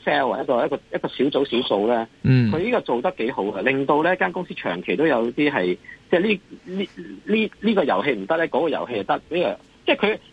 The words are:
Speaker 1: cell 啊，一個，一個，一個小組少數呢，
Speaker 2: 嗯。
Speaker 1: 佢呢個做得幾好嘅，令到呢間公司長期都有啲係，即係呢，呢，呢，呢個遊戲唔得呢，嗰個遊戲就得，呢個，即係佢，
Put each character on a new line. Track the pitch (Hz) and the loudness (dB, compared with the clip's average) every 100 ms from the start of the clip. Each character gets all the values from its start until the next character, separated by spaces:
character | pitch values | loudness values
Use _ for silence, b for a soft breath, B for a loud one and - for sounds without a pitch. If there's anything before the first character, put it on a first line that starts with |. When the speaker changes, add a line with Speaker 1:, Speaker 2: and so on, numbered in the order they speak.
Speaker 1:
cell | 185 147 127 | 0 0 2
啊， | 98 | 0
一 | 147 | 0
個， | 120 | 0
一 | 156 | 0
個， | 139 - | -4 -6
一 | 156 | -6
個 | 147 | -4
小 | - 139 | 0 0
組 | 135 139 120 | 0 0 -2
少 | 123 | 0
數 | 101 107 | 0 2
呢， | 120 113 - | 0 -2 -2
Speaker 2:
嗯。 | - 127 117 | 4 4 4
Speaker 1:
佢 | 156 | 2
呢 | 220 | 0
個 | 220 | -2
做 | - 120 | 0 -2
得 | 185 - | -2 -2
幾 | 113 | -4
好 | - | -2
嘅， | 101 110 | -4 -2
令 | 120 135 | 0 0
到 | 139 147 | 2 2
呢 | 170 185 | 2 2
間 | 185 | 0
公 | 180 175 | -2 -8
司 | |
長 | 190 101 87 | -6 -6 -4
期 | 107 92 | -2 0
都 | 160 | 2
有 | 120 117 | 2 0
啲 | 135 147 | 0 0
係， | 135 90 87 B B - | 2 0 -2 B B -2
即 | 175 | 2
係 | |
呢， | 214 202 - - | 2 0 -6 -18
呢， | 180 190 190 - 175 - | -8 -6 -6 -10 -16 -12
呢， | - 220 214 - | -2 0 0 -2
呢 | 214 | 0
個 | 190 | 2
遊 | 135 95 | 2 0
戲 | 135 | 0
唔 | 107 95 | -2 -2
得 | 165 | -2
呢， | 165 | 0
嗰 | 127 | 0
個 | 160 | 0
遊 | 90 85 | -2 -4
戲 | 110 | -4
就 | |
得， | 98 | -2
呢 | 147 - | -4 -4
個， | 156 110 92 - _ - | -2 -2 -4 -12 _ -2
即 | |
係 | 294 | 2
佢， | 208 214 - | 0 -2 -8